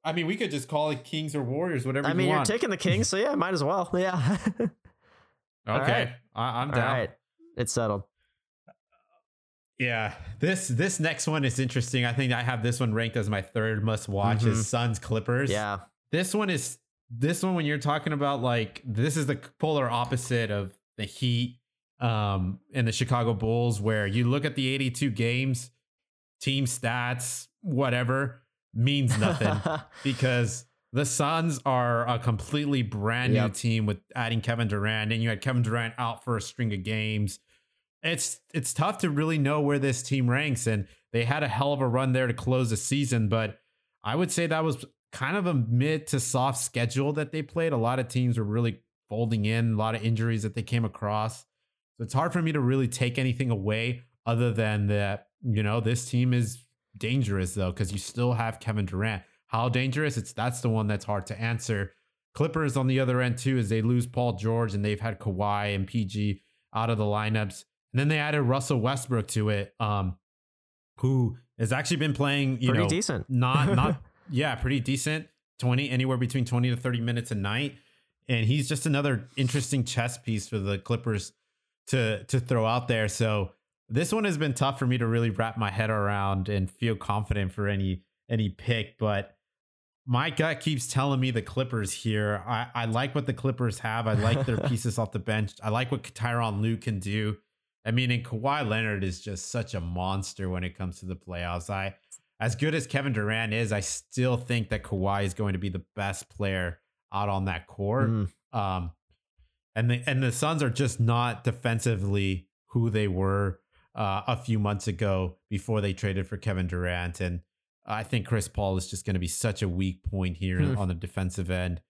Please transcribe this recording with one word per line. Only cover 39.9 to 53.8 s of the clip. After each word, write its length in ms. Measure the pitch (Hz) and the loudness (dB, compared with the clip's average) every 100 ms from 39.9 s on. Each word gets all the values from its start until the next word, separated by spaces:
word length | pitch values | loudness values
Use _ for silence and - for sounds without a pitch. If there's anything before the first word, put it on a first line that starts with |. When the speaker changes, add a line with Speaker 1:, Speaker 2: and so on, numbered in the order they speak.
| 123 | 0
Speaker 1:
team 260 | - 135 123 | -2 2 4
ranks, 380 | 127 151 123 113 | 2 2 0 0
and 200 | 107 95 - _ | 0 -2 -10 _
they 120 | 117 | -2
had 180 | 117 147 | 0 0
a 60 | 143 | 0
hell 240 | 104 143 | 2 2
of 80 | 139 | 2
a 80 | 131 | 2
run 240 | 123 131 | 2 2
there 140 | 127 127 | 2 2
to 80 | |
close 360 | 120 127 127 120 | 0 0 2 2
the 60 | 110 | 0
season, 520 | - 139 135 120 107 | 0 0 2 2 2
but 300 | 113 110 - _ _ _ _ | 2 0 -6 _ _ _ _
I 120 | 104 139 | -4 -2
would 140 | 180 | 0
say 160 | 180 165 | 0 0
that 180 | 160 | 0
was 200 | 160 120 - _ _ | 0 -2 -8 _ _
kind 240 | - 135 196 | -6 -2 0
of 80 | 175 | 2
a 80 | |
mid 520 | 143 113 120 143 156 151 | 2 2 2 2 0 0
to 120 | 135 | -2
soft 380 | - 131 131 127 | 0 2 2 0
schedule 560 | - 123 117 131 143 | -2 -2 -2 0 0
that 180 | 147 147 | 0 -4
they 80 | 156 | -4
played. 320 | 147 170 165 | -4 -2 0
A 40 | 127 | 2
lot 200 | 113 127 | 2 0
of 100 | 120 | 0
teams 280 | 127 123 117 | 2 2 2
were 60 | |
really 380 | 104 110 117 113 _ _ _ | 0 2 0 -2 _ _ _
folding 380 | 107 117 110 104 | -2 0 2 2
in, 260 | 113 117 | 2 2
a 40 | 107 | 2
lot 180 | 110 | 0
of 100 | 113 | 0
injuries 380 | 113 110 117 113 | 0 2 2 0
that 120 | 107 | -2
they 80 | 117 | -4
came 220 | - 120 | -2 0
across. 640 | 113 - 104 107 110 - - _ _ _ _ - | 0 -2 -2 0 -2 -6 -18 _ _ _ _ -10
So 80 | |
it's 80 | 117 | -2
hard 220 | 131 170 | 0 0
for 80 | 175 | 0
me 100 | 160 | 0
to 80 | 151 | 2
really 280 | 123 135 123 | 2 2 2
take 280 | - 123 123 | 0 0 2
anything 340 | 131 123 131 | 0 0 0
away 520 | 107 98 110 | 0 0 0